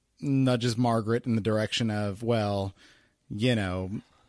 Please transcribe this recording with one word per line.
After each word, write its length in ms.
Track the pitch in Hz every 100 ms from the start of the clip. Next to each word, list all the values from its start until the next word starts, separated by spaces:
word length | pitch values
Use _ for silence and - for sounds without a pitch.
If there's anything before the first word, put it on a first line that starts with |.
| _ _
nudges 560 | 147 135 131 123 120 113
Margaret 480 | 120 113 107 117
in 100 | 123
the 60 | 113
direction 500 | 104 107 107 - 113
of, 320 | 104 104 98
well, 520 | 117 117 104 101 98 - - - _ _ -
you 240 | 107 123
know, 360 | 113 95 92 95 107 - _